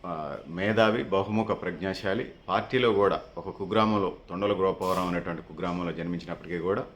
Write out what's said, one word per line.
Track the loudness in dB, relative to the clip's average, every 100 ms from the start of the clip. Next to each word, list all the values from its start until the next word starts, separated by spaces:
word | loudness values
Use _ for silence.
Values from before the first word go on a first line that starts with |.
| -6
ఆ, | -6 -6 -8 -8
మేధావి, | -4 0 4 4 4
బహుముఖ | 0 0 2 0 0
ప్రజ్ఞాశాలి. | -2 -4 -4 -4 -2 -2 -2 -4 -10 -2
పార్టీలో | -2 0 2 4
కూడా | 6 4 4 -4 -10
ఒక | -10
కుగ్రామంలో, | -8 0 4 4 4 0 -4 -8
తొండల | -2 2
గోపవరం | 4 2 2 0 2 2
అనేటువంటి | 0 -2 -8
కుగ్రామంలో | -8 -6 -4 -2 -4
జన్మించినప్పటికీ | -4 -4 -4 -6 -10 -6 -2
కూడా | 0 0 -2